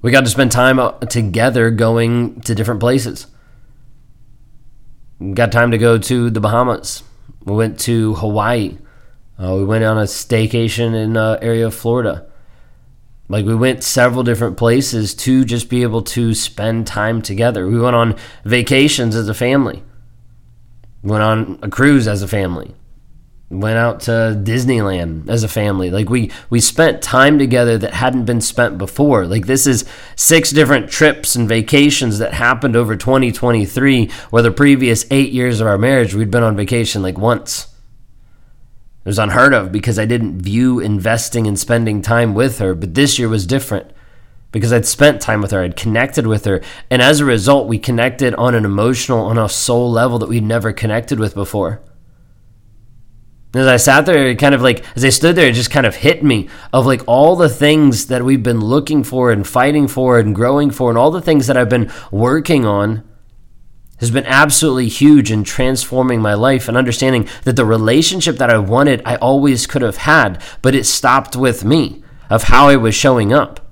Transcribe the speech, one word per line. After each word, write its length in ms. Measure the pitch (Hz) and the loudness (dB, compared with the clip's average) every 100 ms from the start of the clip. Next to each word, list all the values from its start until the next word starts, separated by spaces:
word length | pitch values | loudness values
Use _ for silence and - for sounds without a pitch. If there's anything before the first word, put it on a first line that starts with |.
We 100 | 120 | 2
got 140 | 135 127 | 2 2
to 40 | |
spend 220 | 110 131 | 0 0
time, 280 | 113 127 131 | 2 2 2
uh, 120 | 123 | 0
together 800 | - 117 117 110 92 120 123 113 | -4 -6 -4 -2 0 0 2 0
going 680 | 113 113 117 117 120 120 - | 2 0 2 0 0 -2 -6
to 120 | - | -6
different 280 | 110 110 110 | -4 -4 -2
places. 460 | 120 131 113 - - - _ - - - - - - - - - - - - - - - - - | 0 0 -2 -12 -18 -20 _ -20 -20 -20 -20 -20 -20 -20 -20 -20 -20 -20 -20 -20 -20 -20 -20 -12
We 120 | 101 | -8
got 220 | 92 117 | -4 -2
time 180 | 113 120 | 2 2
to 60 | 117 | 2
go 200 | 117 117 | 2 2
to 320 | - 127 117 | 0 -2 -2
the 120 | 110 | -2
Bahamas. 640 | 104 117 127 110 - - - - - - - | -2 0 -2 -4 -8 -14 -16 -20 -20 -20 -6
We 100 | 104 | -2
went 240 | 113 78 | -2 -4
to 340 | - 117 110 101 | -4 -2 -2 -2
Hawaii. 600 | 107 104 104 120 101 - - - - - - - | -4 -2 -2 -2 -4 -10 -20 -20 -20 -20 -20 -12
Uh, 140 | 92 95 | -6 -2
we 80 | |
went 220 | 98 110 110 | -2 0 0
on 120 | 110 | 0
a 60 | |
staycation 920 | 104 - - 113 110 120 113 110 117 | -2 -6 -4 -2 0 -2 -2 -2 -4
in, 220 | 113 110 113 | -2 -2 -2
uh, 240 | 110 110 | 0 -2
area 260 | 117 113 113 | -2 -2 -2
of 60 | |
Florida. 520 | 110 117 120 110 78 - - - - - - - - - - - | -4 -4 -2 -2 -6 -12 -20 -20 -20 -20 -20 -20 -20 -20 -20 -8
Like, 160 | 101 104 | -4 -2
we 100 | 113 | 0
went 260 | 127 127 | 0 -2
several 420 | - - 123 123 | -4 0 2 2
different 340 | 120 117 117 - | -2 0 -2 0
places 560 | 117 120 135 117 107 | 0 2 0 -4 -6
to 320 | - - 131 123 | -6 0 0 2
just 240 | 117 - | -2 -4
be 140 | 123 | -2
able 180 | 123 110 | -2 -2
to 320 | 110 - 117 | -6 -4 -2
spend 520 | 110 - - 110 113 110 | -2 -6 -6 -4 -4 -4
time 360 | - 107 113 | -4 -4 -4
together. 440 | 107 101 117 113 92 | -6 -2 -2 -2 -2
We 140 | 117 | 0
went 160 | 120 120 | 2 2
on 220 | 117 110 - - | 0 -2 -10 -16
vacations 720 | 107 123 113 135 143 - 120 110 | -2 -2 2 2 2 2 -2 -2
as 140 | 107 | -4
a 40 | |
family. 500 | 107 123 139 123 - - - - - - - - - - - - - | -4 0 0 -2 -6 -16 -20 -20 -20 -20 -20 -20 -20 -20 -20 -20 -14
Went 220 | 101 107 | -4 0
on 360 | 107 110 110 95 | 0 0 -2 -8
a 80 | 104 | -10
cruise 400 | 95 135 143 107 | 0 4 4 2
as 120 | 104 | -2
a 60 | 98 | -4
family. 480 | 107 95 87 - - - - - - - - - | -4 -4 -6 -10 -18 -20 -20 -20 -20 -20 -20 -14
Went 280 | 90 107 113 | -6 -2 0
out 240 | 117 - | -2 -4
to 360 | - 113 113 107 | -4 0 0 -2
Disneyland 840 | 101 117 123 123 104 92 85 80 76 | -2 -2 0 0 -2 -4 -6 -8 -4
as 160 | 117 107 | -2 -2
a 20 | |
family. 420 | - 104 98 92 | -2 -2 -2 -2
Like, 200 | 92 101 | -4 -2
we, 200 | 123 107 - - | -2 -4 -8 -4
we 100 | 117 | 0
spent 420 | 110 - 160 - | 0 2 2 2
time 380 | - 127 135 151 | -2 4 4 4
together 380 | 135 123 120 113 | 2 2 2 0
that 160 | 107 | -2
hadn't 320 | - 127 127 117 | -2 -2 -2 -2
been 160 | 120 | -2
spent 360 | - - 120 92 | -4 -2 -2 -2
before. 480 | 98 - 147 123 90 | -10 0 2 2 0
Like, 200 | 104 95 | -4 0
this 200 | 135 143 | 0 2
is 200 | 123 - - - - | 0 -2 -14 -18 -4
six 320 | - 165 - | 2 2 2
different 400 | 143 143 139 101 | 2 4 2 0
trips 480 | - 151 - - 123 | 0 2 2 -4 -2
and 100 | 113 | 0
vacations 720 | 113 110 143 143 143 123 104 | 0 2 4 4 2 -2 -2
that 140 | 110 | -4
happened 420 | - 120 123 139 117 | 0 0 0 0 0
over 220 | 117 107 | 0 -2
twenty 340 | - 131 127 | 0 2 0
twenty-three, 800 | 107 123 117 101 - 135 131 107 - - | 0 0 0 0 0 2 2 0 -4 -2
where 140 | 113 | 2
the 80 | 117 | 2
previous 540 | 104 143 139 123 113 - | 4 4 4 2 0 0
eight 220 | 135 139 | 0 0
years 300 | 127 123 113 | 0 -2 0
of 60 | 110 | 0
our 100 | 98 | 0
marriage, 360 | 117 135 113 | 2 2 0
we'd 180 | 95 110 | -2 -2
been 120 | 120 | 0
on 140 | 117 104 | 0 0
vacation, 440 | 98 120 107 107 | -2 -2 -2 -4
like, 160 | 92 85 | -6 -2
once. 500 | 107 113 - - - - - - - - - - - - - - - - - | -2 -2 -4 -12 -12 -20 -20 -20 -20 -20 -20 -20 -20 -20 -20 -20 -20 -18 -8
It 20 | |
was 120 | 101 | -4
unheard 340 | 107 104 135 | 0 4 4
of 180 | 131 95 | 4 0
because 260 | 101 107 107 | -4 -2 -2
I 80 | 110 | 0
didn't 360 | 120 110 87 | -2 -2 -6
view 400 | 90 107 127 123 | -4 0 2 0
investing 640 | 104 104 98 113 - 120 107 | -2 -2 0 -2 -2 -4 -2
and 100 | 101 | -2
spending 440 | - 117 110 104 | -2 0 0 -4
time 320 | 92 117 117 | 0 0 0
with 260 | 104 131 - | 0 -2 0
her, 160 | 98 90 | -4 -4
but 180 | 92 | -4
this 240 | 82 139 - | 0 0 0
year 120 | 117 | -2
was 180 | 110 90 | -2 -2
different 420 | 139 - 101 - - - - - - - | -4 -4 -8 -8 -20 -20 -20 -20 -20 -10
because 220 | 107 110 | -4 0
I'd 140 | 120 - | 0 0
spent 340 | - 147 143 | 2 2 2
time 200 | - 110 | -2 -2
with 100 | 101 | -2
her, 100 | 101 | -2
I'd 140 | 90 87 | -4 -4
connected 500 | 117 110 - - 113 | -2 -2 -2 -2 -2
with 200 | 107 104 | -2 0
her, 160 | 92 - - - | -4 -4 -18 -4
and 140 | 127 | 2
as 160 | 123 151 | 4 4
a 60 | 143 | 2
result, 420 | 117 98 139 110 | 0 2 2 2
we 100 | 113 | -4
connected 560 | - 120 123 123 131 | -2 0 -2 0 -2
on 220 | 110 123 117 | 0 0 2
an 100 | 107 | 0
emotional, 540 | 98 110 127 - 120 101 | 0 0 0 0 -2 0
on 100 | 113 | 0
a 100 | 107 | -2
soul 440 | - - 120 123 | -4 0 0 2
level 260 | 113 123 120 | 2 0 0
that 100 | 104 | -2
we'd 140 | 117 | -2
never 300 | 107 113 110 | 0 -2 -2
connected 460 | 101 110 107 120 123 | -4 -4 -4 -4 -4
with 160 | 107 101 | -2 -4
before. 480 | 98 107 87 113 - - - - - _ - - _ - - - - - - - - | -6 -4 -4 -6 -14 -20 -20 -20 -20 _ -20 -20 _ -20 -20 -20 -20 -20 -20 -20 -8
As 140 | 127 131 | -2 2
I 100 | 123 | 2
sat 300 | - 135 151 | 4 4 4
there, 180 | 165 135 | 2 2
it 140 | 120 | 2
kind 160 | 143 139 | 2 4
of, 60 | |
like, 200 | 127 117 - 110 | 2 0 -4 -2
as 100 | 131 | 0
I 40 | |
stood 260 | - 160 175 | 4 4 4
there, 120 | 151 | 4
it 60 | |
just 160 | 117 120 | 2 0
kind 160 | 143 120 | 0 0
of 120 | - | 0
hit 260 | 143 170 | 0 2
me 260 | 143 113 92 - - | 2 0 -2 -14 -2
of, 140 | 127 131 | 0 2
like, 160 | 127 - | 0 2
all 300 | 120 151 180 | 4 4 4
the 120 | 165 | 2
things 600 | 110 147 156 147 117 - | 2 2 6 4 2 -2
that 180 | 127 123 | -2 0
we've 160 | 135 | 0
been 180 | 113 117 | 0 -2
looking 440 | 107 139 151 151 | 0 -2 0 -2
for 280 | 123 127 123 | -2 -2 0
and 140 | 104 98 | 0 -2
fighting 420 | 127 131 147 139 | 0 0 2 0
for 300 | 131 127 120 | 0 2 2
and 160 | 110 | 2
growing 380 | 98 120 139 147 | 0 0 2 0
for, 180 | - 127 | 0 0
and 80 | 117 | 2
all 140 | 135 | 2
the 100 | 175 | 0
things 240 | 170 156 120 | 2 2 2
that 100 | 131 | 0
I've 140 | 120 | 2
been 220 | 123 110 - - | 0 -2 -8 -10
working 560 | 98 120 151 151 156 113 | -2 0 0 0 0 0
on 380 | 101 104 110 - - - - - - - - - - | 0 -2 -4 -10 -20 -20 -20 -20 -20 -20 -20 -20 -8
has 100 | 120 | -2
been 160 | 120 - | -2 0
absolutely 640 | 135 151 - 160 127 120 | 2 4 2 0 0 -2
huge 440 | - 143 147 110 | 4 6 6 4
in 120 | 107 | 0
transforming 800 | 101 - 127 131 - 127 127 120 | -2 -2 0 -2 -4 -2 0 0
my 120 | 107 | 0
life 340 | 104 123 135 - | 2 2 0 0
and 80 | 123 | 0
understanding 520 | 127 117 131 127 107 - | 0 0 0 0 -2 -4
that 120 | - 113 | -2 0
the 100 | 113 | 2
relationship 720 | 113 110 131 165 190 170 135 | 2 2 2 2 0 -4 -2
that 120 | 123 | 0
I 80 | 113 | 0
wanted, 460 | 98 117 143 127 - | 0 0 2 0 -2
I 120 | 120 | -2
always 500 | 123 139 143 123 - | 0 2 2 0 -2
could 160 | - | -2
have 140 | 120 - | -2 -4
had, 440 | - 160 113 90 - - | 2 2 2 -2 -12 -2
but 100 | 127 | 0
it 140 | 135 - | 0 0
stopped 480 | - 131 131 135 123 | 0 2 2 0 -2
with 280 | 131 117 | -2 0
me, 380 | 98 156 107 - - - - | 0 2 0 -6 -20 -20 -2
of 120 | 101 | 0
how 240 | - 123 143 | 6 8 8
I 100 | 139 | 6
was 180 | 113 104 | 4 2
showing 360 | 147 127 101 | 2 2 4
up 360 | 135 107 - - | 2 0 -6 -16